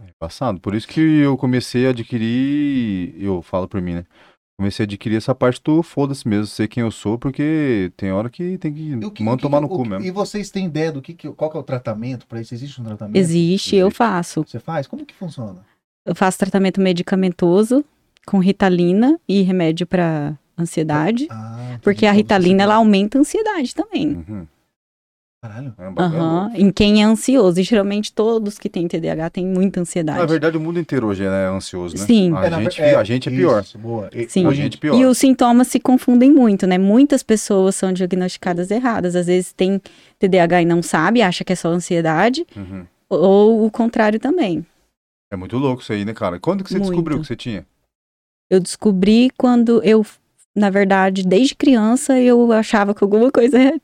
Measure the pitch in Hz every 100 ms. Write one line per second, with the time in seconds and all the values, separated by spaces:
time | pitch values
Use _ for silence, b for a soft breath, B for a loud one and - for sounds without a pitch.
0 | 98 - 82 - 127 92 104 107 - 160
1 | 160 151 143 131 127 127 - 123 131 117
2 | 113 120 113 123 135 147 143 135 113 92
3 | 87 82 101 90 - 92 92 101 87 87
4 | 87 b b b _ - 101 - 104 101
5 | 113 110 - 104 123 123 - 160 170 -
6 | 139 139 120 104 104 - 107 120 113 -
7 | 104 120 139 131 147 156 143 107 90 -
8 | 98 95 120 - 180 185 160 147 156 123
9 | 104 - 107 131 143 143 147 185 113 95
10 | 185 185 190 208 196 196 185 147 160 139
11 | 135 170 156 - 156 156 - 127 120 107
12 | 123 127 - 117 113 117 143 131 110 104
13 | 104 175 170 170 170 196 - 196 185 -
14 | 233 180 175 160 151 120 - 160 - 294
15 | 294 - 175 139 107 90 104 _ _ _
16 | - 170 190 - 190 196 190 196 190 175
17 | - 190 185 - 175 185 220 254 294 _
18 | _ _ - 196 185 196 196 175 175 190
19 | 254 330 - 196 185 185 160 165 180 185
20 | 165 156 147 151 _ - 170 - 156 151
21 | 165 240 311 - - - - 120 202 202
22 | 214 208 214 202 180 190 202 214 220 196
23 | 208 269 294 415 427 381 247 - 427 330
24 | 156 - 80 101 80 _ _ _ _ _
25 | _ _ _ _ 113 110 139 104 92 165
26 | 180 160 160 170 208 202 196 - 208 214
27 | 214 220 - 269 185 175 180 226 202 208
28 | 208 - 220 226 202 - 208 180 170 170
29 | 160 156 165 - 185 185 196 180 175 180
30 | 151 147 156 160 160 160 160 170 156 135
31 | 107 98 98 95 95 95 - 90 87 -
32 | - 226 180 165 185 170 120 170 147 131
33 | 104 127 127 127 165 110 98 104 117 117
34 | 95 120 117 196 165 139 143 - 151 240
35 | 262 247 269 254 247 240 254 240 - 254
36 | - 247 262 294 233 196 185 185 196 226
37 | 285 262 - 220 - 196 190 - 190 185
38 | 180 185 180 - 180 175 180 214 254 202
39 | 180 180 175 180 180 - 190 196 - b
40 | b b 196 185 170 175 170 170 165 170
41 | 175 240 190 - 185 180 165 175 - 170
42 | 160 160 226 269 349 104 92 95 87 _
43 | - 170 185 196 214 226 220 233 233 -
44 | 214 220 262 349 214 165 170 _ _ _
45 | _ _ _ 95 92 117 139 127 - 104
46 | 101 113 98 87 160 196 190 185 196 175
47 | 160 151 147 113 127 98 - _ _ _
48 | _ _ _ _ - 185 170 - 214 185
49 | 190 220 254 - 247 240 233 233 208 220
50 | 214 - _ _ _ 202 202 196 196 196
51 | 190 190 185 185 262 - 285 240 214 254
52 | - 262 247 240 233 220 220 214 202 208
53 | 196 214 254 - 240 262 269 320